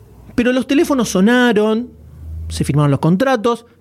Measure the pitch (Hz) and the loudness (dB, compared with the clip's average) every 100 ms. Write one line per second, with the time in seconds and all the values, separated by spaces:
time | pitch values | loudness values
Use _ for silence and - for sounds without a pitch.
0 | - - - - 240 254 240 285 339 277 | -20 -20 -12 -2 0 0 0 0 0 0
1 | 226 180 196 247 247 214 214 220 247 - | 0 2 2 4 2 2 0 -2 -6 -14
2 | - - - - - - - 143 147 139 | -20 -20 -14 -12 -10 -6 -2 0 2 2
3 | 160 185 262 254 208 233 - _ | 2 2 2 0 -2 -4 -8 _